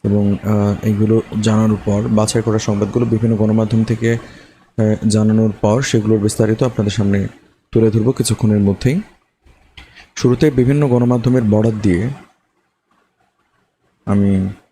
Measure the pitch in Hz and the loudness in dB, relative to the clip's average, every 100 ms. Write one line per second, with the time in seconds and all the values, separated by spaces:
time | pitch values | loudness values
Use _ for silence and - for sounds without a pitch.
0 | 104 104 101 101 101 104 101 101 110 101 | 0 0 0 -2 -2 0 0 -2 -2 0
1 | 107 113 - 110 110 110 110 104 - 101 | 2 0 0 -4 0 0 0 0 -2 -2
2 | 113 107 107 117 110 107 - 101 104 120 | 0 0 0 -2 -2 -2 -2 -2 -2 -2
3 | 120 113 113 110 107 110 110 113 110 113 | -2 0 0 0 2 0 0 0 0 -2
4 | 117 117 - - - _ _ - 107 107 | -2 -4 -8 -20 -20 _ _ -2 0 0
5 | 107 107 107 110 110 98 104 117 135 113 | 0 2 2 2 0 0 0 0 0 -2
6 | 107 110 104 - 110 110 127 117 104 101 | 2 0 0 0 0 0 -2 -2 -4 0
7 | 101 98 95 - _ _ _ 117 110 110 | 0 0 -4 -10 _ _ _ 0 2 2
8 | 110 131 120 107 113 104 101 95 127 170 | -2 -2 -4 0 0 2 2 0 -2 -2
9 | - _ _ _ _ _ _ - - - | -6 _ _ _ _ _ _ -20 -20 -20
10 | - - 127 123 151 127 123 143 143 120 | -20 -2 0 2 2 2 0 2 2 2
11 | 120 123 123 127 110 107 113 107 104 85 | 2 0 2 0 2 2 2 0 0 0
12 | 117 135 - _ _ _ _ _ _ _ | -2 -8 -18 _ _ _ _ _ _ _
13 | _ _ _ _ _ _ _ _ _ _ | _ _ _ _ _ _ _ _ _ _
14 | - 101 101 95 95 101 _ | -2 0 2 0 -2 -8 _